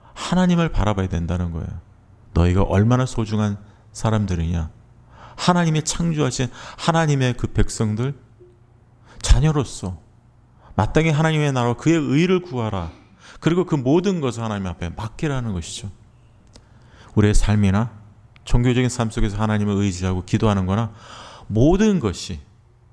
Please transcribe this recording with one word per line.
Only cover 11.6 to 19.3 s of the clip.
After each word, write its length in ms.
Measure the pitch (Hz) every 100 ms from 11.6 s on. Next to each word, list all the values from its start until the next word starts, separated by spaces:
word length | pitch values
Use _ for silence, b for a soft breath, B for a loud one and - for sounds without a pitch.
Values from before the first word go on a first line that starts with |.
| 120 117
그의 200 | 156 165
의를 460 | 135 139 180 185
구하라. 500 | 180 127 110 98 82 - - - B B
그리고 260 | 156 175 -
그 100 | 151
모든 460 | 123 170 190 175
것을 220 | 131 110
하나님 240 | 113 101 92
앞에 220 | 85 90
맡기라는 640 | - 110 - 156 131 117
것이죠. 360 | 87 - - 104 - - _ _ _ _ - B B B B B 107
우리의 180 | 104
삶이나 580 | 104 - 107 101 98 120 - - - - -
종교적인 460 | - 123 123 123 123
삶 200 | - 113
속에서 280 | 117 110